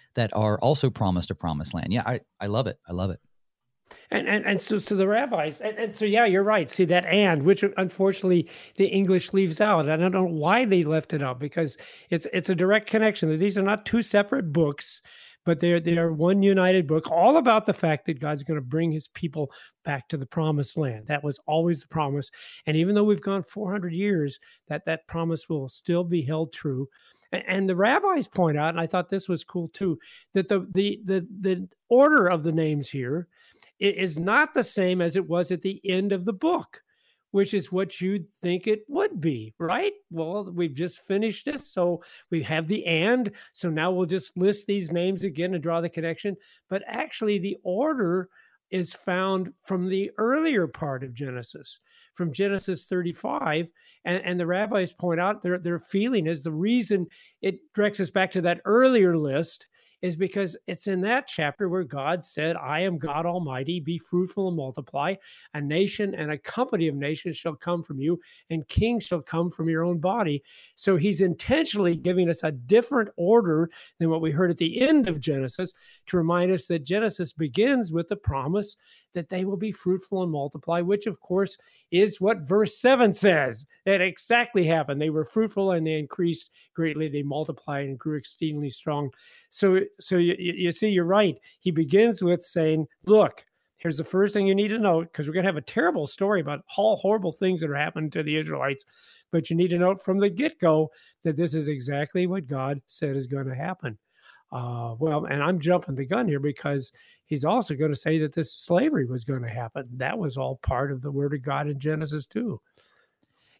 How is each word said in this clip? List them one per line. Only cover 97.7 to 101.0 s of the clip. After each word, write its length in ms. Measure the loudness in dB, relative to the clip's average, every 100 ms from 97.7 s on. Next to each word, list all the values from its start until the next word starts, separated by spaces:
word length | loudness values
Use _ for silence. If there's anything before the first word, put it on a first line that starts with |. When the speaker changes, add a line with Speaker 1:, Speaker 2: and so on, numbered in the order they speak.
Speaker 2:
are 40 |
happening 380 | -2 -4 -4 -4
to 100 | -4
the 140 | -2 -2
Israelites. 480 | -2 -4 -4 -4 -10 _ -20 -20 _
But 180 | -2 0
you 60 | 2
need 140 | 2
to 80 | 2
note 220 | 2 0
from 160 | -2 0
the 100 | 0
get-go 640 | 0 -4 2 4 4 2 -6